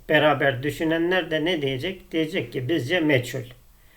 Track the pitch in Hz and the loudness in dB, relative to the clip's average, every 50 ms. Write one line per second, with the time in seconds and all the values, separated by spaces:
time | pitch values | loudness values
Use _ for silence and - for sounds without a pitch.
0 | - - 160 151 143 151 143 131 147 139 131 123 135 147 131 - 170 160 160 165 | -2 2 4 4 6 4 4 4 2 0 0 0 -2 -4 -4 -2 0 0 0 2
1 | 165 175 185 185 165 165 156 156 147 170 185 156 143 135 135 127 139 180 196 - | 2 2 0 0 0 0 -2 -2 0 0 0 0 -2 -2 -4 -4 -6 -6 -8 -10
2 | - - - 160 160 151 - 180 120 - - 139 123 123 170 156 123 131 175 180 | -12 -6 -2 -2 -2 -2 -2 -4 -6 -4 -6 -6 -2 -2 -2 -2 0 0 0 2
3 | 160 151 143 123 120 - - 131 117 - - - - - - - - - _ | 2 4 2 2 0 -2 -8 -10 -10 -10 -16 -20 -20 -20 -20 -20 -20 -20 _